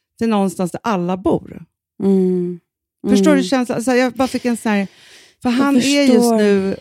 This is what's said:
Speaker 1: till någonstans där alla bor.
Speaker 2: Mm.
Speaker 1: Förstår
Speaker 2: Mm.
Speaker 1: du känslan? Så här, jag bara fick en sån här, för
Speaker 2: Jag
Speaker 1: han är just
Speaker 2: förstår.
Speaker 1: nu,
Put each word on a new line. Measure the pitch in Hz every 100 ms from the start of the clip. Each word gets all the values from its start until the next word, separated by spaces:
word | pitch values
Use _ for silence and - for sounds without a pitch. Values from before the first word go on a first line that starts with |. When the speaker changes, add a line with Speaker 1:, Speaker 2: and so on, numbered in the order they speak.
| _ _
Speaker 1:
till | 226
någonstans | 208 196 180 180
där | -
alla | 240 196 175 185
bor. | 320 - - - - _ _ -
Speaker 2:
Mm. | 196 190 185 180 180 175 - _ _ _ -
Speaker 1:
Förstår | - 311
Speaker 2:
Mm. | 277
Speaker 1:
du | 233
känslan? | 262 247 -
Så | 233
här, | 247
jag | 254
bara | 240 262
fick | 247 247
en | 233
sån | 226
här, | 202 190 - - - - _
för | 247
Speaker 2:
Jag | 240
Speaker 1:
han | 277 269
är |
just | 254 285 277
Speaker 2:
förstår. | 240 240 226
Speaker 1:
nu, | 208 202 190 -